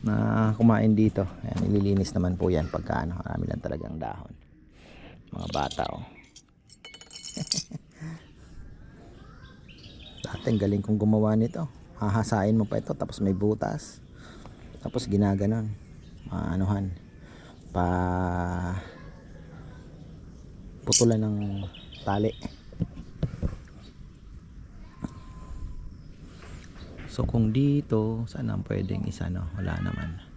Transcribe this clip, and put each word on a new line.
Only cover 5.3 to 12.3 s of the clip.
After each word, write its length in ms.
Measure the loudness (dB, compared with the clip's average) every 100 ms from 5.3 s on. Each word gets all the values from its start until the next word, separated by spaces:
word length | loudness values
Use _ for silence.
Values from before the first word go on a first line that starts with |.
| -8
Mga 120 | -2
bata, 320 | 0 0 -2 -4
oh. 160 | -4 -12 -16 -20 -20 _ _ -20 -20 -20 -18 -18 -16 -10 -8
<laughs> 540 | -2 -4 -4 -14 -14 -14 -14 -12 -16 -20 -18 -16 -16 -16 -18 -20 -20 -20 -20 -18 -18 -20 -20 -20 -18 -18 -18 -12 -10
Dati 160 | -2 2
ang 160 | 4
galing 240 | 4 2 2
kong 160 | 4
gumawa 320 | 6 8 6
nito. 320 | 6 4 0 -6 -8 -18 -2
Hahasain 560 | 2 2 4